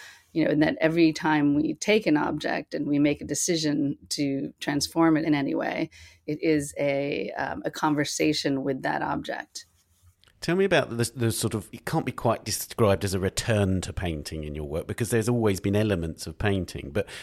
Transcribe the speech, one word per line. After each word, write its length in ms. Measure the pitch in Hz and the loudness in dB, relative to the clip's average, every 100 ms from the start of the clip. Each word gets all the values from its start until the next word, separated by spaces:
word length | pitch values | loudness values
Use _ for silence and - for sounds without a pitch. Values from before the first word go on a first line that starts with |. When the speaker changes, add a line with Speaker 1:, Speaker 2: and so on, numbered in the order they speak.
| - - _ | -20 -20 _
Speaker 1:
You 120 | 165 | 0
know, 60 | 151 | 2
and 120 | 147 | 4
that 120 | 156 - | 2 2
every 320 | 160 165 160 | 2 4 4
time 420 | 156 160 151 143 | 4 0 2 4
we 200 | 143 156 | 2 0
take 320 | 156 - 165 170 | -2 2 2 4
an 100 | 151 | 2
object 580 | 170 151 135 160 - | 2 -2 -2 -4 -4
and 140 | 156 143 | -6 0
we 100 | 143 | 2
make 220 | 147 143 | 2 0
a 40 | |
decision 720 | 151 143 - 165 156 147 139 - - | -4 -4 -2 0 0 0 0 -4 -6
to 420 | - 143 139 147 - | -4 -2 -2 -6 -6
transform 580 | - 143 - 165 165 151 | -4 -2 -2 2 4 4
it 80 | |
in 80 | - | 2
any 220 | 147 139 | 0 0
way, 360 | 160 165 170 160 - - - - | -2 -2 -4 -6 -8 -20 -14 -8
it 160 | 151 | -2
is 320 | 165 151 143 - | 0 2 0 -2
a, 540 | 143 139 143 160 143 - | -2 0 -2 -4 -4 -6
um, 240 | 139 156 | -6 -6
a 60 | 160 | -8
conversation 920 | - 156 147 143 - 156 147 147 135 | -2 0 0 -2 0 0 2 0 0
with 180 | 139 135 | -2 -4
that 180 | 147 147 | -2 -2
object. 640 | 143 147 - - - - - _ _ _ _ _ _ _ | -2 -4 -6 -10 -12 -18 -20 _ _ _ _ _ _ _
Speaker 2:
Tell 160 | - 180 | 0 2
me 80 | |
about 260 | 190 160 - | 4 4 2
the, 200 | 117 117 | 0 -2
the 160 | 135 113 | 0 0
sort 240 | - 110 | 0 -2
of, 140 | 110 - | -2 -6
it 140 | 113 - | -12 -4
can't 180 | 160 | -2
be 60 | - | -2
quite 340 | - 117 110 | 0 0 0
described 600 | - - - - 107 95 | -2 -6 -4 2 4 4
as 100 | 101 | 2
a 60 | 95 | 0
return 600 | 92 - - 107 95 92 | 0 -2 0 2 4 2
to 100 | 85 | -2
painting 500 | - 90 76 71 78 | -4 -4 -4 -6 -8
in 140 | 76 73 | -6 -6
your 100 | 73 | -6
work, 220 | 78 - | -6 -6
because 220 | - 113 | -4 0
there's 180 | 117 107 | 2 2
always 320 | 123 110 92 | 2 2 2
been 160 | 101 104 | 2 2
elements 500 | 110 92 82 78 82 | 2 0 -2 -6 -12
of 100 | - | -4
painting, 540 | 104 98 87 71 69 | 0 0 -2 -8 -6
but, 160 | 87 - - | -4 -4 -8